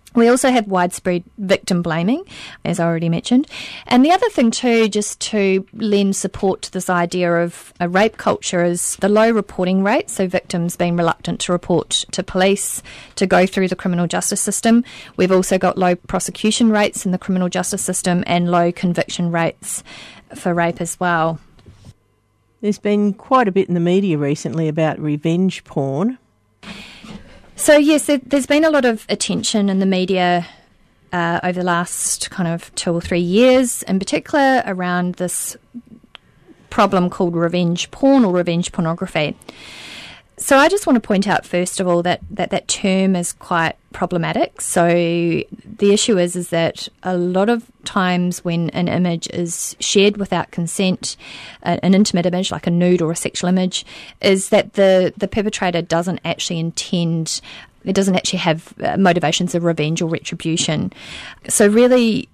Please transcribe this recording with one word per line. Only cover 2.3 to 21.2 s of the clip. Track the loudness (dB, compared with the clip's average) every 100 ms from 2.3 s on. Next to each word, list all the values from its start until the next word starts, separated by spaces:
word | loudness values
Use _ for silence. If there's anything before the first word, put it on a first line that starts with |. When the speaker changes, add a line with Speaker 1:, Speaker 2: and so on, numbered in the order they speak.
| -16 -20 -10 -4
Speaker 1:
as | -2
I | 0
already | 0 0
mentioned. | -2 2 2 2 -6 -16 -16 0
And | 4
the | 6
other | 4 2
thing | 2 0
too, | 2 0 2 2
just | 0 -4 -6
to | -4 0 2 0 -2
lend | -6 -2 2 2 0
support | -4 -2 -2 -2
to | -4
this | -6 -2
idea | 0 0 0 0 2
of | 0 -4 -18 -6
a | -2
rape | 2 0 0
culture, | -2 -2 -2 0
is | 0 0 -4 -2
the | 2
low | 4 4
reporting | 2 -2 -4 0 2
rate, | 2 0 -2
so | -4 -2
victims | -2 -4 -4 -4 -2
being | -2 0
reluctant | 0 -2 -6 -6
to | -2
report | -2 0 -2 0 -2 -2
to | -6
police, | -6 0 2 2 -2 -8 -12 -20 -18 -4
to | 2
go | 4 2
through | 0 -2
the | -2
criminal | -2 0 0
justice | -2 -4 -4
system. | -4 -2 2 4 2 -6 -12 -2
We've | 2
also | 2 2 0
got | 0 0
low | 0 0
prosecution | -4 -6 -6 -4 -2 2 2
rates | 4 0 -2 -4
in |
the | -4
criminal | -2 -2 0
justice | -2 -4 -4
system | -4 -2 0 0 0
and | 0 2
low | 2 2
conviction | 0 -2 -2 -4 -4 -2
rates | 0 -2 -4 -10 -12 -12 -20 -20 -20 -20 -8
for | -4
rape | 0 -2 -2
as | -8 -4
well. | -2 0